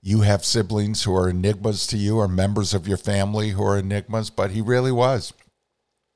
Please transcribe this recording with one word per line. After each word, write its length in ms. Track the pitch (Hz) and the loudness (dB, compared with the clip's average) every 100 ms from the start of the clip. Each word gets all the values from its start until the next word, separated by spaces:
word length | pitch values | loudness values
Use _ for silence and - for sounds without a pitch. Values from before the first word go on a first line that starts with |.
| 95 | 2
you 140 | 110 | 4
have 240 | 104 101 | 6 4
siblings 600 | - 117 95 107 104 107 | 0 -2 0 0 -2 -2
who 100 | 104 | 0
are 160 | 92 92 | 2 2
enigmas 560 | 90 95 98 107 101 - | 2 0 0 -2 -4 -4
to 100 | 107 | -2
you 220 | 101 110 | 0 0
or 100 | 101 | 0
members 460 | 92 95 104 98 | 2 0 0 -2
of 120 | 101 85 | -2 -2
your 120 | 92 | -4
family 520 | - 101 98 104 107 | -2 -2 0 -2 -2
who 140 | 98 | -2
are 140 | 101 101 | 0 0
enigmas, 500 | 95 101 101 110 104 | 0 -4 -4 -6 -6
but 220 | - 98 | -4 -4
he 100 | 104 | -2
really 320 | 110 123 131 | 0 2 2
was. 400 | 123 123 127 - - _ _ _ _ _ _ _ | 2 2 0 -4 -16 _ _ _ _ _ _ _